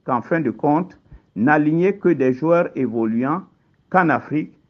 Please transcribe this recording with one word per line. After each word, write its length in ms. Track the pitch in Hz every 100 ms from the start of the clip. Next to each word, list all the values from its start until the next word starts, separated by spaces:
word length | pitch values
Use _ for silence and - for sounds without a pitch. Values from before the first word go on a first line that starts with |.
| -
qu'en 160 | 123
fin 180 | - 165
de 120 | 135
compte, 460 | 107 147 151 180 - _ - _ -
n'aligner 640 | 120 151 151 160 185 202
que 120 | 175
des 240 | 151 131
joueurs 360 | 127 156 170 - -
évoluant 680 | 127 113 113 113 131 170 185 _ _ _ _
qu'en 200 | 180 170
Afrique 440 | 123 - 151 - -